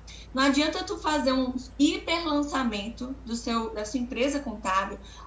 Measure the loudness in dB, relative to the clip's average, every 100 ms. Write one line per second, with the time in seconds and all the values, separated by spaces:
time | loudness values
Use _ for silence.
0 | -16 -16 -6 2 4 6 2 0 -4 -2
1 | 0 2 4 2 2 -2 -6 4 4 4
2 | 0 0 2 2 2 0 0 -2 -4 -8
3 | -8 -8 -6 -4 -2 0 -2 -4 -4 -2
4 | -2 0 0 0 -4 -4 0 0 0 -6
5 | -12 -16